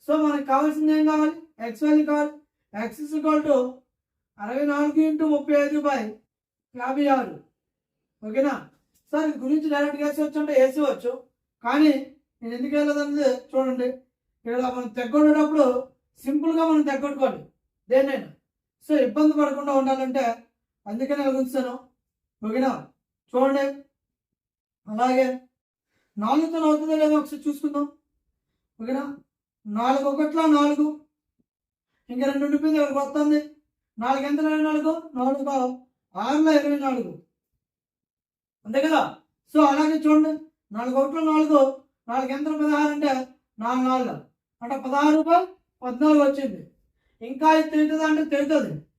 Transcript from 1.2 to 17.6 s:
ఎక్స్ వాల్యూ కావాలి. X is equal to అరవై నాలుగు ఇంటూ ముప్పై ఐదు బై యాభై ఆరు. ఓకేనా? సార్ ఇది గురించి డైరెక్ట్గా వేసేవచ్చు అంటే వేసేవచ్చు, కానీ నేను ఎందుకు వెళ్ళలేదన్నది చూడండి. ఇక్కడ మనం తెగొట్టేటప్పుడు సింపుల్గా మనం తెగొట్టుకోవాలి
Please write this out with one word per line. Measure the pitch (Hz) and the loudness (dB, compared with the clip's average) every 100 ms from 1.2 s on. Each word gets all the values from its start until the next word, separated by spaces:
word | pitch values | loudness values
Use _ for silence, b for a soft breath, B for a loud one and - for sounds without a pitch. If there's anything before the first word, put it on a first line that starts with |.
| 302 330 - _ 233 | 0 -2 -16 _ -12
ఎక్స్ | 220 302 | -2 2
వాల్యూ | 302 302 | 4 4
కావాలి. | 294 294 294 _ _ _ 202 226 | 0 -2 -6 _ _ _ -10 -10
X | - 294 | -10 -8
is | 302 | -4
equal | 311 302 302 | 0 0 2
to | 269 247 254 _ _ _ _ _ _ | 0 0 -6 _ _ _ _ _ _
అరవై | 208 262 294 | -8 -4 -2
నాలుగు | 285 294 302 311 | 0 0 2 0
ఇంటూ | 302 311 | 0 0
ముప్పై | 294 285 294 | 0 2 0
ఐదు | 285 302 285 | 2 0 -2
బై | 269 214 220 _ _ _ _ _ 247 | -2 -6 -12 _ _ _ _ _ -10
యాభై | 247 277 285 269 | -6 -2 2 0
ఆరు. | 202 - _ _ _ _ _ _ _ _ 214 | -2 -12 _ _ _ _ _ _ _ _ -6
ఓకేనా? | 226 285 262 - _ _ _ _ | -2 -2 -2 -12 _ _ _ _
సార్ | 294 311 | -4 -2
ఇది | 240 | -4
గురించి | 262 302 311 | -2 -2 0
డైరెక్ట్గా | 285 294 285 294 | -2 -2 -2 -4
వేసేవచ్చు | 285 294 302 | -2 -4 -4
అంటే | 294 269 | 0 4
వేసేవచ్చు, | 262 262 285 - 240 254 - _ _ _ 233 | 4 2 -2 -2 -6 -8 -12 _ _ _ -2
కానీ | 277 302 269 269 _ _ _ | 4 4 4 -2 _ _ _
నేను | 233 240 | -12 -8
ఎందుకు | 277 294 | -4 0
వెళ్ళలేదన్నది | 294 294 285 285 269 254 - | 0 0 -2 0 0 0 -4
చూడండి. | 269 262 247 247 - _ _ _ _ 226 | -2 -2 -2 -4 -6 _ _ _ _ -8
ఇక్కడ | 247 254 254 | -4 -4 -4
మనం | 240 - | -8 -8
తెగొట్టేటప్పుడు | 240 294 302 302 294 302 262 247 - _ _ _ | -2 4 4 4 2 2 2 2 -6 _ _ _
సింపుల్గా | 254 294 320 320 330 | -4 -2 0 0 2
మనం | 311 294 | 2 0
తెగొట్టుకోవాలి | 269 285 277 262 190 - _ | -2 -6 -2 -4 -4 -16 _